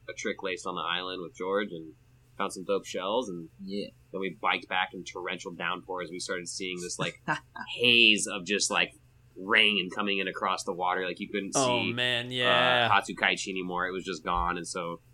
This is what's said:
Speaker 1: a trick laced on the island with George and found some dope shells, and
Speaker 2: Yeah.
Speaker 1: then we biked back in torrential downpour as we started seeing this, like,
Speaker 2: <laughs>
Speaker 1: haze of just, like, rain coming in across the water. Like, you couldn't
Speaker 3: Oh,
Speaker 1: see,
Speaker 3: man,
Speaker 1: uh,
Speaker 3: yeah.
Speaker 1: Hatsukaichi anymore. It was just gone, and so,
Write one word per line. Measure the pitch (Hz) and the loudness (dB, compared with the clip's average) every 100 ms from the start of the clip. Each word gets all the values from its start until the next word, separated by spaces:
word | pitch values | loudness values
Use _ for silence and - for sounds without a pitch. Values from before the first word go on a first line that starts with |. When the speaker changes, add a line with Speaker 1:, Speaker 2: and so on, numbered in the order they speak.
| - | -14
Speaker 1:
a | |
trick | 90 110 98 | -8 -6 -4
laced | 95 90 95 | -4 -4 -4
on | 90 | -4
the | |
island | 80 87 92 92 | -2 -2 -4 -6
with | 82 - | -8 -6
George | 92 98 104 | -2 0 0
and | 85 80 - _ - - - | -6 -12 -16 _ -20 -16 -6
found | 98 | -6
some | 98 87 | -4 -2
dope | 98 - | -2 -2
shells, | 98 92 117 117 | -6 -2 0 -2
and | 87 80 - | -6 -10 -12
Speaker 2:
Yeah. | 95 101 - - _ | -8 -6 -6 -12 _
Speaker 1:
then | 95 | -6
we | 95 82 | -6 -2
biked | 92 92 - | 0 0 0
back | 92 92 | 0 0
in | 92 | -4
torrential | 87 95 90 90 95 | -10 -8 -6 -6 -8
downpour | 85 87 90 85 92 | -6 -4 -4 -4 -6
as | 87 | -6
we | 90 | -8
started | - 92 85 | -6 -6 -6
seeing | - 95 90 | -6 -6 -6
this, | 87 - | -6 -4
like, | 90 - - | -4 -4 -4
Speaker 2:
<laughs> | 151 - - - - | -4 -6 -14 -10 2
Speaker 1:
haze | 123 117 113 104 98 | 6 8 10 8 2
of | 98 87 | -4 0
just, | 101 - | 2 2
like, | 92 87 - - - - 87 | 2 2 -2 -20 -20 -20 -10
rain | 95 110 107 101 90 | 2 6 6 4 -2
coming | 98 104 98 | -2 -2 -2
in | 95 | -2
across | 92 101 92 | -2 -2 -2
the | - | -2
water. | 87 90 92 92 | -2 0 0 -2
Like, | 87 | -4
you | 101 | -4
couldn't | 104 98 143 | -4 -2 2
Speaker 3:
Oh, | 127 120 | 2 2
Speaker 1:
see, | 110 | 0
Speaker 3:
man, | 120 123 120 123 | 0 0 0 -2
Speaker 1:
uh, | |
Speaker 3:
yeah. | 127 123 123 127 123 117 | 0 2 4 6 4 6
Speaker 1:
Hatsukaichi | 101 - 92 98 90 - | 4 2 0 0 2 -2
anymore. | 95 90 87 90 | -4 -2 0 0
It | |
was | 92 | -2
just | 85 85 | -4 -4
gone, | 90 87 87 87 | 0 0 2 0
and | 85 | -4
so, | 92 85 85 - | -4 -6 -8 -12